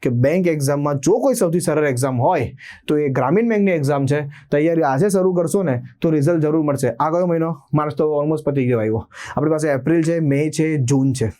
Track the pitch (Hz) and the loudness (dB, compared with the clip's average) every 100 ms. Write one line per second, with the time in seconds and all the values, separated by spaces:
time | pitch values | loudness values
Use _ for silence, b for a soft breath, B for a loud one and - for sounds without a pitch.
0 | 143 120 131 170 180 156 135 147 147 143 | -2 0 2 2 2 0 0 0 0 -2
1 | 147 226 269 247 185 170 170 151 151 127 | 0 2 2 2 0 0 0 0 0 0
2 | 139 127 135 180 107 - B B - 151 | -2 0 2 0 -2 -8 B B -2 0
3 | 147 135 135 180 233 220 196 170 139 143 | 0 0 0 2 2 2 2 0 0 0
4 | 139 151 143 B B 143 156 165 156 131 | 0 -2 -4 B B 0 2 2 2 2
5 | 202 190 185 180 165 202 175 123 B B | 2 2 2 0 0 0 0 -2 B B
6 | 170 156 143 170 151 160 147 139 127 - | 0 2 2 2 2 0 0 0 -2 0
7 | 151 170 180 170 165 160 _ 151 151 143 | 0 0 0 0 -2 -6 _ -2 -2 -2
8 | 156 147 147 156 151 135 123 123 110 110 | 0 0 -2 -2 -2 -2 0 0 0 -4
9 | - B B - 147 107 156 139 135 165 | -6 B B -2 0 0 0 -2 0 0
10 | 160 170 156 139 151 147 160 156 123 139 | 0 0 0 0 -2 -2 -2 0 0 2
11 | 135 127 110 - | 2 0 -4 -6